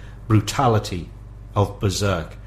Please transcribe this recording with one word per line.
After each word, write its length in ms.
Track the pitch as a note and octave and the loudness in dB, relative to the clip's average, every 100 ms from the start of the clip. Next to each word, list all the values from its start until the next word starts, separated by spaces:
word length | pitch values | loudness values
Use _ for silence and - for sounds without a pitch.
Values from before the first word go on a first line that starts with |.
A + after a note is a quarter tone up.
| - - - | -16 -12 4
brutality 800 | G#2+ - - B2+ G#2+ - F2+ E2 - - - - G#2 | 4 4 2 4 4 0 -6 -8 -14 -16 -16 -4 0
of 220 | G2 - | 0 2
Berserk. 560 | G#2 F2+ G2 F2 E2 - | 0 2 0 0 -4 -12